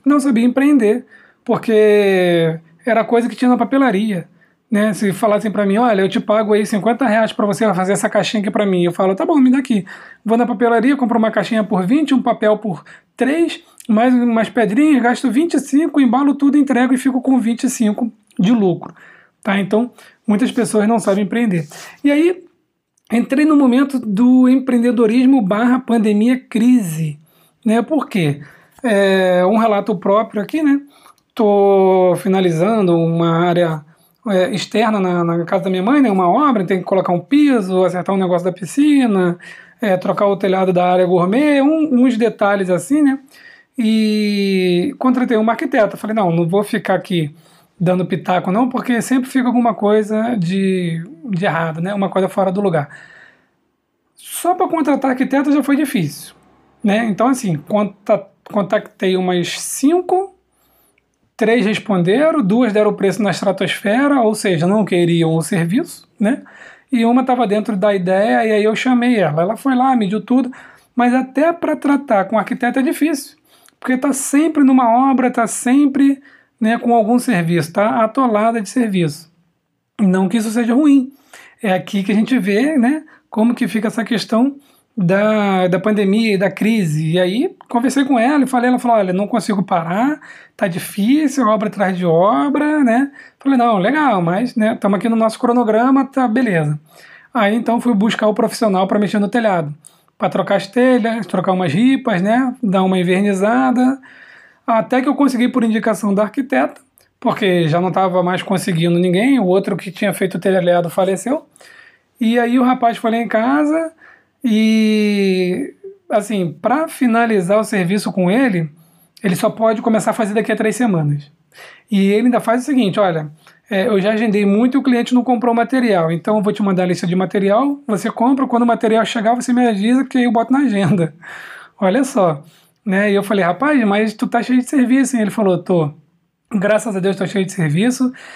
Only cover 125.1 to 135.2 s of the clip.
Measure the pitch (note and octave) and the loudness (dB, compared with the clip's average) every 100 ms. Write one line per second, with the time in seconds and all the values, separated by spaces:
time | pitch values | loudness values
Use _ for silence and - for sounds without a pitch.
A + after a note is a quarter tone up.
125.1 | B3 A#3 A#3 B3 A#3 A#3 C4 A#3+ F#3+ D#3+ | 0 0 0 0 0 0 0 0 0 0
126.1 | E3 A3 G#3+ G3+ G#3 G3 F#3 F3+ F3 F3 | -2 -2 -2 -2 -2 -2 0 -2 -2 -2
127.1 | F#3 F#3 G#3 G3 G#3+ C#4+ C#4+ - G3+ A3+ | -2 -2 -2 0 0 0 -4 -4 -4 -4
128.1 | - A#3+ C4+ C4 A#3 A#3+ A3+ A3 A3 G#3+ | -2 0 0 0 0 0 0 0 0 0
129.1 | A#3 G#3+ B3 B3 B3 B3 G3 A3 B3+ C4+ | -2 -2 -2 0 0 2 0 0 0 0
130.1 | B3+ A#3+ A3+ A#3 C4 C4+ G#3 F3 F#3+ D#3+ | 0 0 0 0 0 2 0 0 0 -2
131.1 | - - - - - - - F#3+ A#3 C4 | -6 -20 -20 -20 -20 -18 -2 0 0 0
132.1 | A3 F3+ D3 - _ _ _ G#3 F#3+ G#3 | 0 0 -2 -10 _ _ _ -4 0 0
133.1 | G3+ G3 G#3 F3 F3 C#4+ C#4+ G#3+ G3+ A3 | 0 0 0 0 0 0 2 2 0 -2
134.1 | - - A#3+ A3 B3+ B3 C#4+ A#3+ C4 C4 | -4 -2 -2 0 0 0 0 2 2 2
135.1 | A#3 | 0